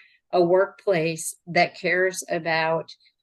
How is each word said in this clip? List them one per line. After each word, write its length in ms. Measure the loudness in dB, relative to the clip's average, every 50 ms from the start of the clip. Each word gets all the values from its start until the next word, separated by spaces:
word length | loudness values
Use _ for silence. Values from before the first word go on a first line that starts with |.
| -20 _ _ _ _ _ 0
a 100 | 2 4
workplace 920 | 4 4 4 2 2 -2 -6 _ 0 0 0 0 -2 -4 -6 -8 -12 -12 -14 _
that 340 | -2 0 2 2 2 -2 -4
cares 440 | -4 -2 0 2 0 0 -2 -4 -6 -6
about 640 | -6 -4 -2 -2 -2 0 0 0 -2 -2 -4 -8 -16 _ _ _ _ _